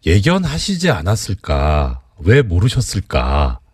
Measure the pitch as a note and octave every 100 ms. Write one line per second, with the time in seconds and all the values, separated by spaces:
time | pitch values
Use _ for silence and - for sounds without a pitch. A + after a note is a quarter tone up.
0 | - F#2 G2+ F#3 F3 D#3 - F#3+ F3+ A2
1 | D#2 G#2+ - G2 - C#2+ C#2+ D2+ C#2+ B1
2 | - _ D#2 B2+ B2 F2 A#2 C3 A2 G#2
3 | - - B1+ C#2 C#2+ A#1+ _